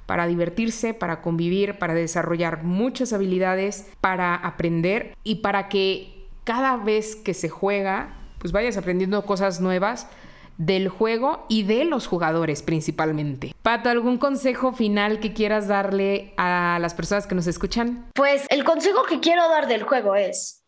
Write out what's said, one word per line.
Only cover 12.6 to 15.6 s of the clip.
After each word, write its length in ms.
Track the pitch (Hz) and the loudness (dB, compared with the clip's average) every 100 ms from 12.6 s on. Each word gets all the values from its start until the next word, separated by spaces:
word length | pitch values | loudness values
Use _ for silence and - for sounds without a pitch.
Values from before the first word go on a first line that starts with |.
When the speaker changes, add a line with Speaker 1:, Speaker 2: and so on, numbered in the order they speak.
Speaker 1:
principalmente. 920 | - 160 156 151 160 151 147 131 - - | -2 -2 0 0 0 0 -2 -6 -10 -4
Pato, 260 | 226 233 240 | 0 2 2
¿algún 300 | 240 240 247 | 2 2 2
consejo 560 | 277 269 262 247 262 | 0 0 0 0 0
final 440 | 240 214 208 208 214 | 0 2 2 2 0
que 140 | 214 | -2
quieras 360 | 220 208 214 | 0 0 2